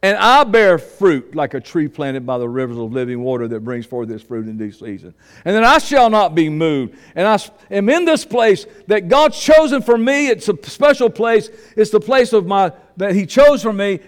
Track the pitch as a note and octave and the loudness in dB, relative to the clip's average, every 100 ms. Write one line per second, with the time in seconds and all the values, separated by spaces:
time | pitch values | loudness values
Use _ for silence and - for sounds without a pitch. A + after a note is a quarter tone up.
0 | F#3+ G3+ G3+ C4+ C#4 A3 G#3 E3+ - - | 0 0 4 4 4 4 4 2 -2 0
1 | G3 D3 - D#3+ C#3+ C3+ - F3 D3+ D3 | 0 0 -4 -8 -6 -6 -8 -4 -4 -6
2 | C#3+ C3+ B2 B2+ A#2+ B2 C3 A#2 A2+ B2+ | -8 -8 -6 -6 -6 -6 -6 -8 -8 -6
3 | B2 B2 B2 B2+ A#2 A2+ A2+ A#2+ A#2 B2+ | -6 -6 -6 -6 -6 -8 -10 -10 -10 -10
4 | A#2 A2 _ A#2 A2 A2 G#2+ G2 A2+ G2 | -10 -12 _ -12 -10 -10 -12 -14 -16 -16
5 | F2+ _ _ - - G#3 A3+ D4+ - C#4 | -18 _ _ -14 -4 0 2 2 2 2
6 | A#3+ G#3+ F#3+ D#3 D#3 D3+ E3 D3 B2 - | 4 2 0 0 -2 -2 -2 -2 -6 -10
7 | _ - G3 G#3+ - _ _ G3+ G3+ D#4+ | _ -4 0 0 -4 _ _ -4 0 0
8 | F4 D#4 - B3 A3+ F#3+ - - - G#3 | 2 -2 -2 0 2 0 -2 -20 -4 -4
9 | F3+ C4 D4+ D4+ - D#4 D#4 C4+ A#3 A#3 | 2 2 2 0 4 6 6 0 0 0
10 | A3+ C#4+ C#4+ A3+ - F#3 - - C#4+ C#4 | 2 0 0 -2 -2 -6 -6 0 0 2
11 | A#3+ - A3+ A3+ G#3+ - - - G#3+ G#3+ | 0 0 0 0 -2 -16 -16 -2 0 0
12 | F#3+ C4 A#3+ A3+ F3 G3 F#3+ - _ - | 0 0 2 0 0 0 -2 -4 _ -8
13 | G3+ F#3+ F#3+ - D4 C#4 A3+ G3+ G3+ F#3 | -2 -2 -2 4 4 4 -2 -4 -4 -6